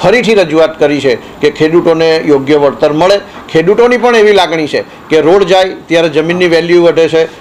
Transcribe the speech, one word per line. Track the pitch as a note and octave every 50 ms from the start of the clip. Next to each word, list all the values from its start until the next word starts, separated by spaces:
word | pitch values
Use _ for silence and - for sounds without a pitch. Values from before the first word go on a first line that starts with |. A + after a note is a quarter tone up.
| -
ફરીથી | F3+ G#3+ B3 A3 G3+ A3+
રજૂઆત | G3 F3+ D#3 D3+ E3 D#3+ D#3 D#3+ -
કરી | D#3 C#3+ D3 C#3+
છે | C3+ C3+ A#2
કે | G#2 - - - - D3+ D3
ખેડૂતોને | - - D#3 D#3 E3 F3 D#3 E3+ E3 E3 E3 D#3+ D#3+ D#3+ E3
યોગ્ય | D#3 C#3+ C3+ C3+ C3+ D3+
વળતર | D3 C#3+ C#3 - - D#3 D3+ D3
મળે. | D#3 E3+ F#3+ G3+ G3+ - - - - - - -
ખેડૂતોની | D#3+ E3 F#3 G#3 A3 A#3 B3 B3
પણ | A#3 A#3 B3 A#3
એવી | A3+ G#3 G#3+ G#3
લાગણી | F#3+ F3+ D#3 E3 E3 D#3
છે | C3+ - A#2 G2+ - - - - -
કે | D#3 D#3
રોડ | C#3+ D#3 F#3 G3+ G3
જાય | E3+ F#3+ F#3 F#3+ F#3+
ત્યારે | - - - - E3 E3 E3 E3
જમીનની | C#3+ D#3 D#3 E3 F3 F3+ F3+ E3+
વેલ્યુ | E3 D#3+ E3 E3+ F3 F3 E3+
વધે | E3+ D3+ D3+ D#3+ C#3+
છે, | D#3+ D#3+ E3 D#3+ - -